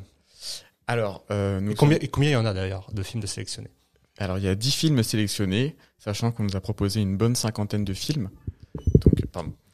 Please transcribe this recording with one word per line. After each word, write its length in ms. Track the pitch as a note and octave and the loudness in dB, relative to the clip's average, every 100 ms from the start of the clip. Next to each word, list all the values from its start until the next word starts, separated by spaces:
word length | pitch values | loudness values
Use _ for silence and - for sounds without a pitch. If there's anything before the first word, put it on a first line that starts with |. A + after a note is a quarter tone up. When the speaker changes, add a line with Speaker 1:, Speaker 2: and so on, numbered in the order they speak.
| F#2+ _ _ _ - - - _ - | -8 _ _ _ -14 -14 -16 _ -4
Speaker 1:
Alors, 360 | A#2+ G#2 F#2 - | -2 -2 -6 -4
euh, 300 | G#2 G2 F#2+ | -2 0 0
nous 140 | G2+ | -2
Speaker 2:
Et 20 | G#2+ | 4
combien, 220 | D3 D#3+ | 4 4
Speaker 1:
sommes 60 | |
Speaker 2:
et 40 | C3+ | 0
combien 220 | - C#3+ | 0 2
il 20 | |
y 20 | C3 | 2
en 120 | A2 | 0
a 60 | F#2+ | -2
d'ailleurs 320 | F#2+ F#2+ - | -4 -6 -8
de 120 | G2+ | -8
films 180 | F#2+ A#2 | -6 -6
de 60 | G2+ | -8
sélectionnés ? 420 | - G2 - G#2 - _ _ _ - | -8 -10 -12 -14 -18 _ _ _ -8
Speaker 1:
Alors, 220 | G2 F#2+ | -4 0
il 40 | |
y 40 | G2 | 0
a 80 | G2 | 0
dix 160 | B2+ | 0
films 320 | - D#3+ C3+ | 2 4 4
sélectionnés, 720 | A2 A2 G#2 - F#2+ G2+ C#3 - _ _ | 2 0 0 0 0 0 0 -4 _ _
sachant 320 | G#2 G2+ A#2 | -8 -2 -2
qu'on 140 | A#2 G#2 | -2 -4
nous 100 | G2 | -2
a 60 | |
proposé 380 | - G#2 G2+ G#2+ | -4 -2 0 2
une 160 | G2 F#2+ | 0 2
bonne 200 | A#2 B2 | 2 2
cinquantaine 500 | G#2+ G#2+ G#2 G#2 G2 | -2 -2 -4 -2 -4
de 80 | |
films. 380 | F#2+ - D3 F#2+ - - - - - - - | -4 -4 -4 -4 -8 -14 -14 -16 -4 4 6
Donc, 320 | - - - | 8 6 2
pardon. 220 | F2+ D2+ - _ | -6 -8 -10 _